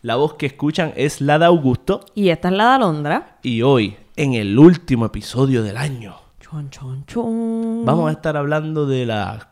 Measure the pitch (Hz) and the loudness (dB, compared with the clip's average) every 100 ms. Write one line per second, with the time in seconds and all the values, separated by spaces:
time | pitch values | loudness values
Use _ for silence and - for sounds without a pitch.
0 | 117 117 151 - 143 - 147 156 160 - | -4 -2 -2 -2 -8 -2 -4 -2 -4 -2
1 | 143 - 139 151 170 170 135 123 - 196 | -4 -2 0 4 4 4 2 0 -2 -4
2 | - - 190 160 180 190 226 262 214 151 | -4 -2 0 0 -2 2 2 4 2 -2
3 | 147 214 - _ 131 117 123 131 101 98 | -2 -4 -6 _ -4 0 4 4 2 -6
4 | - - 143 123 104 107 160 170 - 123 | -16 -4 -2 -2 0 8 8 8 0 0
5 | 110 104 - 120 135 127 107 107 143 127 | 0 -4 -8 -2 0 2 -2 -4 -8 -8
6 | 104 85 _ - - 156 143 - 131 131 | -14 -20 _ -20 -16 -14 -14 -14 -12 -12
7 | 143 233 233 226 226 226 226 226 233 156 | -8 -6 -4 -4 -4 -4 -4 -4 0 0
8 | 160 156 160 151 143 151 156 156 143 131 | 0 -2 -4 -4 -2 -2 -2 -4 -2 -2
9 | 120 107 95 107 - | -2 -4 -6 -8 -16